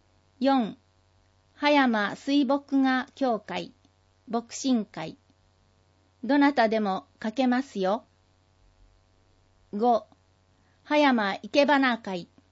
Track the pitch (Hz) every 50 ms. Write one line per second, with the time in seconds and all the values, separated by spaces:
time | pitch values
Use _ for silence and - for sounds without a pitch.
0 | _ _ _ _ _ _ _ - 247 269 269 269 233 190 - - _ _ _ _
1 | _ _ _ _ _ _ _ _ _ _ _ - 294 294 294 285 269 254 226 214
2 | 202 196 - - - - 277 285 294 233 277 285 285 - 277 277 269 262 262 254
3 | 254 - - - 277 254 233 208 - - 180 180 170 - _ _ _ _ _ _
4 | _ _ _ _ _ - 208 233 233 233 - - - 269 254 226 202 - - 170
5 | 160 160 - _ _ _ _ _ _ _ _ _ _ _ _ _ _ _ _ _
6 | _ _ _ _ - 220 277 294 285 285 285 262 226 220 214 220 214 202 190 185
7 | - _ _ - - 220 220 - 262 247 247 247 269 - - 202 185 185 202 262
8 | - _ _ _ _ _ _ _ _ _ _ _ _ _ _ _ _ _ _ _
9 | _ _ _ _ _ _ _ _ _ _ _ _ _ - - 208 220 247 240 -
10 | - _ _ _ _ _ _ _ _ _ _ _ _ _ _ _ _ - 294 302
11 | 302 277 254 226 208 196 190 - - 208 - 294 285 262 294 277 269 254 233 226
12 | - 208 190 180 170 - _ _ _ _